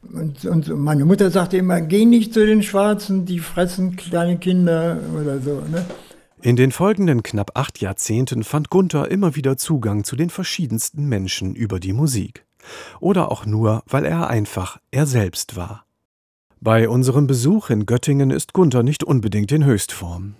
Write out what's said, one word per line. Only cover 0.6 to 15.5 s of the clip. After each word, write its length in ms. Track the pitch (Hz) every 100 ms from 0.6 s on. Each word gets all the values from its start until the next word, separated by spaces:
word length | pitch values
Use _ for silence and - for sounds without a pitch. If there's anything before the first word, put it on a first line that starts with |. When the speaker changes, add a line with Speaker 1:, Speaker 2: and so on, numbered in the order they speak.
| 151
Speaker 1:
meine 360 | 156 143 151
Mutter 240 | 143 196 196
sagte 240 | 190 180 185
immer, 240 | 185 175
„Geh 240 | 160 196
nicht 280 | 226 240 220
zu 140 | 220 214
den 160 | 214
Schwarzen, 640 | 202 196 202 208 208 190 175
die 140 | 175
fressen 560 | 160 - 180 180 185 180
kleine 420 | - 170 170 175
Kinder“, 580 | 180 185 175 165 165 165 156 160
oder 200 | 147 139
so, 200 | 131 143 151
ne? 160 | 165 180 - - - _ _
Speaker 2:
In 140 | -
den 160 | 120 131
folgenden 540 | - 185 214 190 127
knapp 260 | - 107 101
acht 260 | - 139 -
Jahrzehnten 640 | 95 98 - 110 127 117
fand 260 | 107 147 151
Gunther 400 | 185 185 151 139
immer 240 | 190 190
wieder 220 | 147 131 135
Zugang 480 | - 156 110 104
zu 100 | 101
den 160 | 120 170
verschiedensten 760 | - 180 - 151 113 - 151 147
Menschen 480 | 110 92 - 95 -
über 240 | 110 98
die 120 | 90
Musik. 540 | 104 156 127 - - _ _ - - - -
Oder 320 | 175 190 160
auch 120 | -
nur, 380 | 110 107 110 110 -
weil 160 | 135
er 240 | 147 170 170
einfach 500 | 117 104 - 95 - _
er 120 | 127
selbst 520 | 147 123 98 - -